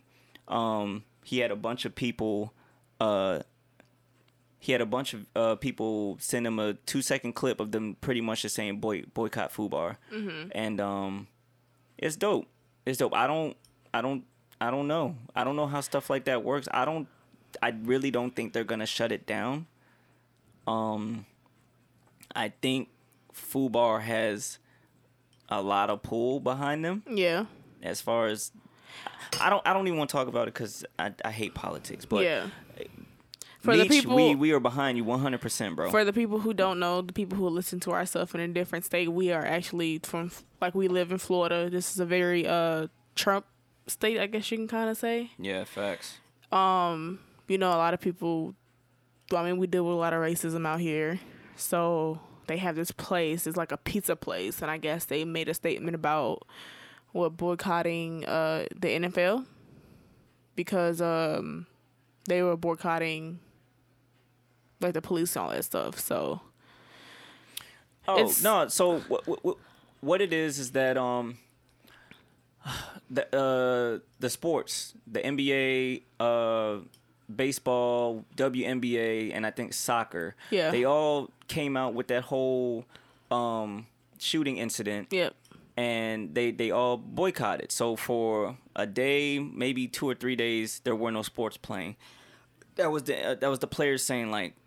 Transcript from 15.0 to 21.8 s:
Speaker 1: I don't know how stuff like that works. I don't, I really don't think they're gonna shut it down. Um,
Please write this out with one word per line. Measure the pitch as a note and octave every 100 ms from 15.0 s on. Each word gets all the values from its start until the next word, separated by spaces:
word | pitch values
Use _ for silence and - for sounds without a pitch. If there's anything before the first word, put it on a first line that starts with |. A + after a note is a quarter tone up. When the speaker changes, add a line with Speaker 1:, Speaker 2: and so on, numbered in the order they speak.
| D#3+ C3+ A#2 -
Speaker 1:
I |
don't | B2 D3
know | D3
how | C#3+
stuff | C3+ C#3 -
like | C#3 C3
that | B2
works. | A#2 C#3+ -
I | - C3+
don't, | D#3+ C#3 _ _ _ _ -
I | A#2 A2+
really | A2+ C3 C3+
don't | A#2+ B2 B2
think | A2+
they're | A#2+
gonna | G#2 A2 A2
shut | - A#2
it | G#2+ -
down. | G#2 A2+ D3 E3 _ _ _ _ _ _ _ _ _ -
Um, | A2 A2 G#2+ G#2+ A2+ G2+ _ _ _ _ _